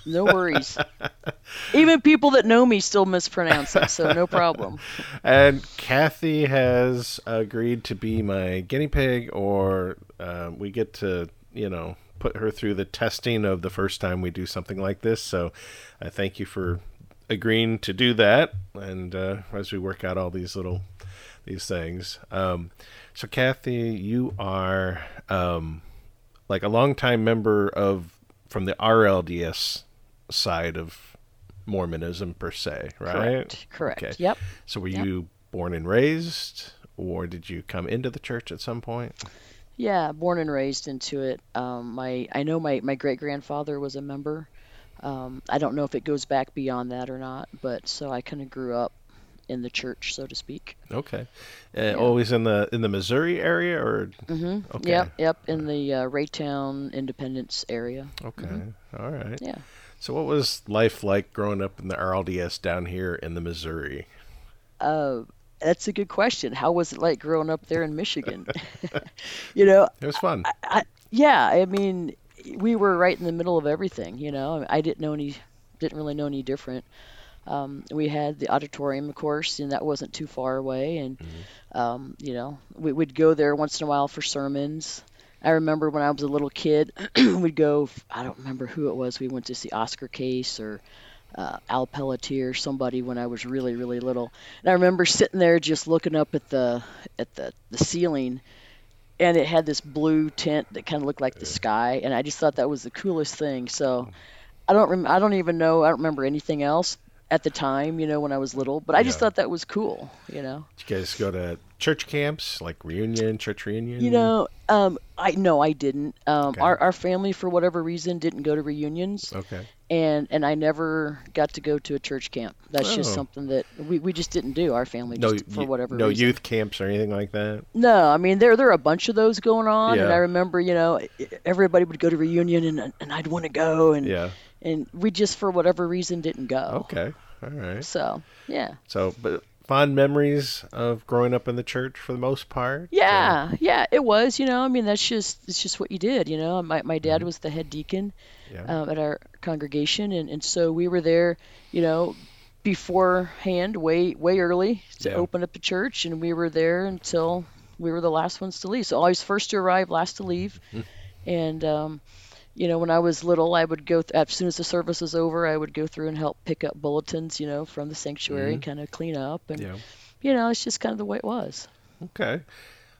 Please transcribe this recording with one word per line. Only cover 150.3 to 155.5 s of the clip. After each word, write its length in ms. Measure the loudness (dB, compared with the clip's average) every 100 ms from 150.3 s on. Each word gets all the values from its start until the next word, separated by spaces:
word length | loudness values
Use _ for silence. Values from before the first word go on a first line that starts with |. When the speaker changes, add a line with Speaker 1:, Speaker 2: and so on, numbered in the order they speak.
Speaker 1:
and 120 | -6
so 300 | -4 0 2
we 160 | 2 2
were 140 | 2
there, 340 | 4 4 4 0 -8 -20 -6
you 120 | 0
know, 340 | 2 2 0 -4 -16 -20 -20 _ -2 -2
beforehand, 1000 | 0 4 6 4 0 -6 -2 0 0 -2
way, 380 | 2 4 2
way 240 | 2 2 4
early 420 | 4 2 2 0 -6 -8
to 100 | -4
Speaker 2:
Yeah. 60 | -2
Speaker 1:
open 260 | -2 -2
up 100 | -4